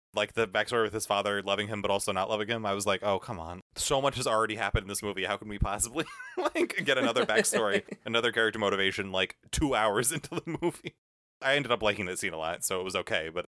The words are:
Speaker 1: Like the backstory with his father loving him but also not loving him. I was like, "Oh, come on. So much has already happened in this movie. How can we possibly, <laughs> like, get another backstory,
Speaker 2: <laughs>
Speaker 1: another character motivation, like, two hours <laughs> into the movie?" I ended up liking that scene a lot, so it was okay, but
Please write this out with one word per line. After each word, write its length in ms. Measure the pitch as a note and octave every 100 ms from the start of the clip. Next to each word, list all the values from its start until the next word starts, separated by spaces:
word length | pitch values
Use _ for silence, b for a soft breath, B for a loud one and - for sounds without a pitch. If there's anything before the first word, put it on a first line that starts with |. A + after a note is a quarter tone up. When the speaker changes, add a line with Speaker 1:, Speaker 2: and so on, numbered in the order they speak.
| _
Speaker 1:
Like 180 | G#2 G#2
the 160 | - G#2+
backstory 340 | G#2+ G#2+ A#2+
with 120 | G#2+
his 120 | G#2+ -
father 360 | G2+ G2+ G2+
loving 260 | G2 G2+ G2+
him 120 | G#2
but 120 | G2
also 180 | G2 -
not 180 | F#2+ G2
loving 200 | G#2+ G#2+
him. 180 | A#2 G#2+
I 80 |
was 120 | G2+ G2+
like, 180 | F#2+
"Oh, 160 | G#2 F#2+
come 180 | - F#2
on. 220 | E2 F2+ - -
So 240 | - C#3
much 140 | C#3 B2+
has 100 | B2
already 300 | A2 G#2+ G#2+
happened 280 | G2+ A2
in 40 | F#2+
this 140 | G2
movie. 220 | G#2 F#2+
How 120 | F#2 G2+
can 120 | A2
we 100 | G2+
possibly, 480 | G2 G#2 A#2 D3 D3+ -
<laughs> 120 | - - C#4+ E4+
like, 260 | F4 -
get 140 | C#3+ C3+
another 260 | B2 A#2
backstory, 580 | A2 A2 - B2 G#2 G2 -
Speaker 2:
<laughs> 100 | -
Speaker 1:
another 280 | A2+ A#2 A#2
character 260 | A2+ A2 A2
motivation, 540 | G2+ G2 F#2+ G2+ G2
like, 240 | F#2 F#2+ - -
two 240 | - D3 A#2
hours 340 | A2 G#2 A#2+
<laughs> 0 |
into 180 | D#3+ -
the 280 | E3+ E3+ D3+
movie?" 360 | E3+ - - - _ _ _ _
I 120 | C3+ C#3+
ended 160 | A#2+
up 100 | A2+
liking 240 | G#2+ G2+ F#2
that 120 | F#2
scene 140 | G2
a 60 | D#2+
lot, 260 | D#2+ F2
so 160 | - F#2
it 40 |
was 120 | F#2 F#2
okay, 320 | - G2 D#2+
but 140 | F2